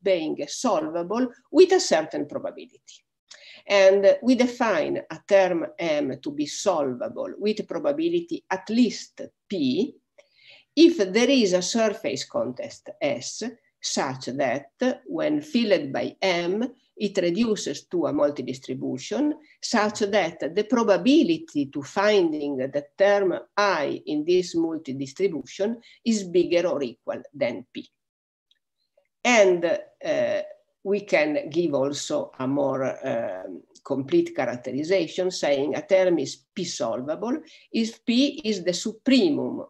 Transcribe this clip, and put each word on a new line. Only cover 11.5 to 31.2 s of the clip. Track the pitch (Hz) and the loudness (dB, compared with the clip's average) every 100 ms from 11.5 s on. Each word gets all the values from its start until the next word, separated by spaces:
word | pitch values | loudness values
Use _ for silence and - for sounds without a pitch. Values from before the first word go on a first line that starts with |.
a | 180 | 2
surface | 180 233 220 214 147 135 - | 0 0 0 0 -4 -6 -4
context | 135 120 127 147 - - - | -4 -4 -6 -12 -14 -18 -6
S | 147 123 - - 233 - _ _ | -4 -4 -8 -10 -10 -12 _ _
such | - - 143 131 143 | -6 -4 -4 -6 -8
that | 135 131 135 - - 254 - - | -2 -2 -2 -6 -4 -4 -4 -6
when | 156 151 147 | -4 -2 -2
filled | - 240 208 175 139 | -2 0 2 2 0
by | 127 127 - | -4 -6 -2
M, | 190 175 175 208 247 - _ - | -2 0 -2 -2 -4 -8 _ -6
it | 202 196 | -4 0
reduces | 175 180 233 196 - 143 - | 0 0 0 -2 -4 -8 -6
to | 175 139 | -4 -2
a | |
multidistribution | 147 147 143 127 127 - 131 139 127 - 220 302 302 _ _ | 2 0 0 -8 -10 -10 -8 -6 -8 -4 -2 -2 -4 _ _
such | - 226 208 - | -2 0 0 0
that | 202 208 165 170 139 | 0 0 0 -4 -6
the | 180 214 | -4 0
probability | 240 208 180 214 302 196 156 - 147 135 | 2 4 4 6 4 4 0 -4 -4 -4
to | 147 | -6
finding | 135 202 208 202 170 151 143 131 | -6 0 4 4 2 0 -4 -4
the | 139 143 - - | -4 -4 -6 2
term | 196 202 190 147 - - | 4 4 2 -2 -4 0
I | 202 165 139 131 - | 0 0 -2 -4 -4
in | 151 | -2
this | 160 180 180 170 | 2 0 0 -2
multidistribution | 165 156 - 135 135 - 196 139 - - 208 233 - _ 240 | -2 -4 -8 -8 -8 -2 -2 -4 -8 -4 -4 -4 -12 _ -2
is | 214 185 | -2 0
bigger | 175 151 175 175 | 2 2 2 0
or | 143 | -2
equal | 123 - - 117 - | -6 -8 -10 -10 -8
than | 143 123 101 - | -4 -4 -4 -12
P. | - - _ _ _ _ _ _ _ _ _ _ _ _ _ | -16 -18 _ _ _ _ _ _ _ _ _ _ _ _ _
And, | 240 233 190 175 170 | 4 6 6 4 0
uh, | - - - 165 143 117 101 - - _ _ | -2 -6 -10 -4 0 0 -2 -6 -14 _ _
we | 190 208 | -4 -4
can | 202 165 | 0 2